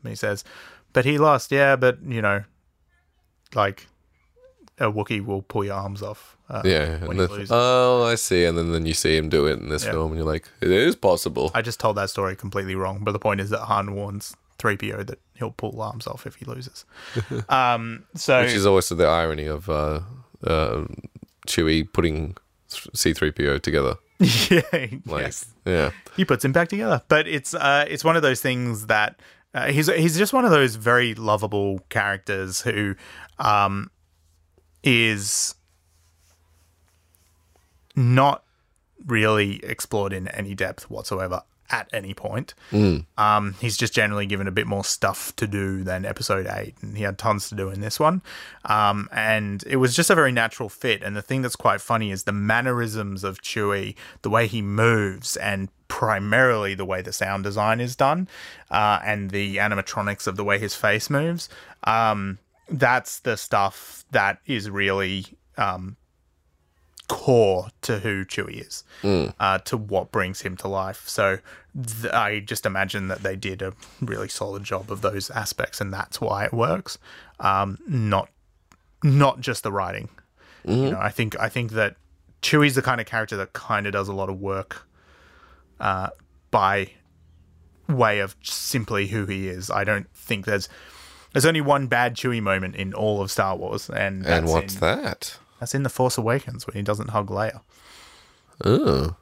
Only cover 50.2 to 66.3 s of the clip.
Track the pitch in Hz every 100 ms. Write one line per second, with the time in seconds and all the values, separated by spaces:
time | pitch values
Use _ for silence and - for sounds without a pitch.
50.2 | 139 123 113 - 113 - - 101 101 104
51.2 | - 135 127 - 117 101 - 117 107 95
52.2 | - 101 101 113 127 123 117 107 101 95
53.2 | 98 98 - - 104 101 101 107 - -
54.2 | 110 107 113 110 101 101 113 113 101 92
55.2 | - - 101 98 95 _ _ - 113 104
56.2 | 104 113 131 113 101 98 95 92 92 -
57.2 | 95 98 98 101 107 113 123 123 135 160
58.2 | 185 - - - - 101 104 101 - 107
59.2 | 98 101 101 98 104 101 95 - 101 101
60.2 | - 95 101 101 101 - 107 107 - 143
61.2 | 160 170 - - - - - 113 113 107
62.2 | 98 95 _ _ _ 156 127 127 - -
63.2 | - 110 - 107 98 - - - - 117
64.2 | 98 101 - 127 101 101 98 98 95 98
65.2 | 95 - _ - 101 92 92 110 _ _
66.2 | _